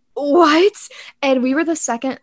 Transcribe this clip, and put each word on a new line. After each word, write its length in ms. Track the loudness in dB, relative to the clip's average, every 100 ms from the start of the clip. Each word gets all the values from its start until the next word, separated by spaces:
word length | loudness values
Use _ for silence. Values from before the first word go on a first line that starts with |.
| _
"What?" 760 | -8 0 2 4 4 2 0 -6 -8 -20 -6
And 220 | -2 0
we 100 | 0
were 120 | -2 -2
the 100 | -4
second 440 | -4 -6 -6 -10